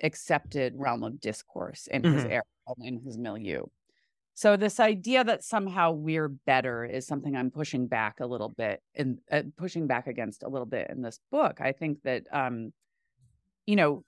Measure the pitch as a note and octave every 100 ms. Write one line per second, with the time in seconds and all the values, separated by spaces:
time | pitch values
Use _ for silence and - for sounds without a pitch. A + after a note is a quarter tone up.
0 | D#3 - - D3 - C#3+ B2+ C3+ C#3 A#2+
1 | A2+ C3 A2+ A2 - - F2+ - - C3
2 | E3+ C#3+ A#2+ A#2+ - _ - B2 B2 A#2
3 | C3 A2+ A#2+ G#2+ G2 C2+ G1+ _ _ _
4 | _ _ _ - G#3+ G3+ G#3 - A3 G3+
5 | G#3 B3+ A#3 G3+ - A3 G3 F#3 E3+ D#3
6 | D#3 D#3+ D3+ C3+ - C3 B2+ A#2 A#2 B2+
7 | - C#3+ C#3 C3+ B2+ D3 D3+ C3 A#2+ A#2
8 | G#2+ - B2 A#2+ A2 - A2 - _ -
9 | C3 B2 - D3+ D3 - F3+ E3 D3+ A#2+
10 | C3+ A#2+ G#2+ - - C3+ A#2 A#2+ - C3
11 | A#2 - _ C#4+ B3 - C3 C3+ D#3+ C#3+
12 | C3+ B2 - C#3+ B2+ A#2 A2 - _ _
13 | _ _ _ _ _ _ - G#3 D3+ C#3+